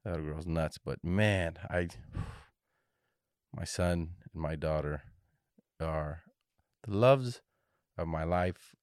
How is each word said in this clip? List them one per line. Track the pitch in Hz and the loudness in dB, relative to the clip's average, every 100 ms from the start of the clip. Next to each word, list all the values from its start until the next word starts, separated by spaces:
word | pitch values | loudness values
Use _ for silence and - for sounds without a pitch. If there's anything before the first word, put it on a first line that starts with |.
That | 107 | -6
little | 82 76 | -4 -4
girl's | 78 85 | -4 -2
nuts, | 80 78 - | 0 0 -2
but | 73 67 | -8 -6
man, | 85 92 107 95 82 82 - | 0 4 4 4 0 -4 -4
I, | 90 87 - - | -2 -2 -6 -12
<sighs> | - - - - _ _ _ _ _ _ _ _ _ - | -8 -8 -10 -20 _ _ _ _ _ _ _ _ _ -16
my | - | -10
son | 85 - 90 87 82 87 - | -8 0 2 2 -2 -8 -14
and | 85 | -6
my | 78 80 | -4 -2
daughter | 78 76 73 76 - - _ _ _ _ _ - | 0 0 0 -4 -8 -20 _ _ _ _ _ -8
are | 82 78 76 82 - _ _ _ _ _ | -4 -2 -4 -6 -14 _ _ _ _ _
the | - 101 | -2 6
loves | 123 135 123 - _ _ _ _ _ - | 8 8 4 -8 _ _ _ _ _ -6
of | 82 | -4
my | 78 | -2
life, | 80 87 90 87 - - | 2 2 2 -2 -12 -20